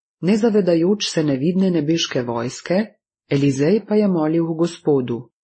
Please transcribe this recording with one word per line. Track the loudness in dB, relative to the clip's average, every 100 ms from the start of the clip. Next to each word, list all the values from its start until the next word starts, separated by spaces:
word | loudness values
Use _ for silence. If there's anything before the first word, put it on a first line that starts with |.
| _ _
ne | 0 2
zavedajoč | 2 2 2 2 2 0 -2
se | -2
nevidne | 0 0 0 2 2
nebeške | 0 0 -2 -2 -4
vojske, | -4 -4 -6 -8 -2 -2 -2 _ _ _ -4
Elizej | 0 0 2 2 0 0
pa | 0
je | 2
molil | 0 0 0 -2
v | -2
Gospodu: | -4 -2 0 0 0 -6 -10 _